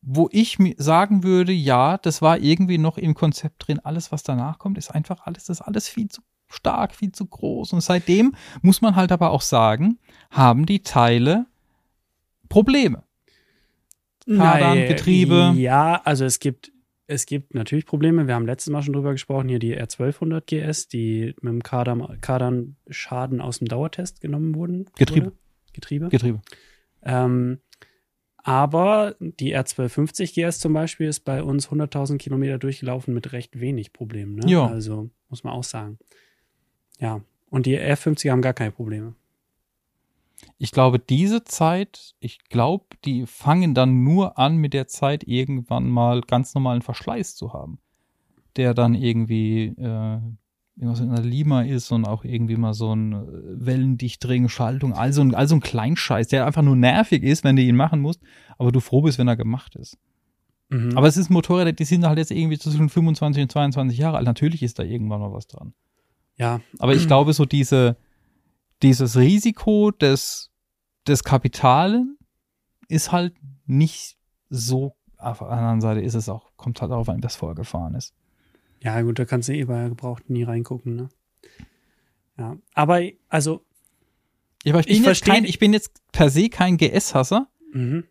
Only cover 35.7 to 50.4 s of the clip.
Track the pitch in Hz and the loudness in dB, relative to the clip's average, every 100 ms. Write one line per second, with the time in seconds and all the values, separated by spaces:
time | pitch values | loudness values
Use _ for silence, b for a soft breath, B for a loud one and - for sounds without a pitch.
35.7 | 117 107 110 _ _ _ _ _ _ _ | -12 -14 -16 _ _ _ _ _ _ _
36.7 | _ _ _ 120 110 - _ _ 135 127 | _ _ _ -8 -8 -12 _ _ -4 0
37.7 | 135 - 143 - 151 147 127 127 127 110 | -2 0 -2 -2 -2 0 0 0 -2 -6
38.7 | - 113 107 110 113 _ _ _ _ _ | -8 -10 -10 -12 -18 _ _ _ _ _
39.7 | _ _ _ _ _ _ b b b 131 | _ _ _ _ _ _ b b b -6
40.7 | - 131 123 - 127 190 226 - - 160 | 2 4 4 0 0 2 0 -4 -2 -2
41.7 | 180 208 - - _ 117 - _ 120 120 | -2 -6 -12 -20 _ -14 -14 _ -2 0
42.7 | 196 _ - - 127 123 - 139 165 175 | -2 _ -12 -6 -6 -6 -6 0 2 2
43.7 | 127 127 127 127 175 190 - 135 160 147 | 2 2 4 4 2 0 0 0 2 0
44.7 | 139 131 - 139 143 - 120 135 135 120 | -2 -6 -4 -4 -4 -4 -4 -4 -6 -4
45.7 | 120 123 123 120 120 117 123 139 143 131 | -4 -2 0 0 0 0 -2 -2 -2 -2
46.7 | 120 - - - 240 190 - - - 71 | -2 -6 -10 -8 -8 -8 -10 -14 -12 -14
47.7 | - _ _ _ _ _ _ _ - 127 | -18 _ _ _ _ _ _ _ -2 0
48.7 | 120 120 117 120 113 113 113 107 110 110 | 2 2 2 0 -2 -2 -2 0 -2 -4
49.7 | - 123 113 110 110 113 117 | -6 -8 -6 -6 -6 -8 -14